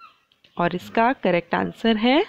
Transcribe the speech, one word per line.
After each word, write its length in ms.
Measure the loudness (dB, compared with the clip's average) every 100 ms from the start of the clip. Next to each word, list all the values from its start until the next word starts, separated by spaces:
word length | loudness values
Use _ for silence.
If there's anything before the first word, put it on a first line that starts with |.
| -20 _ _ _ _ -4
और 180 | -2
इसका 380 | -4 -4 0 0
करेक्ट 420 | 0 0 0 -2
आंसर 420 | -4 -4 -2 -2 2
है 280 | 2 2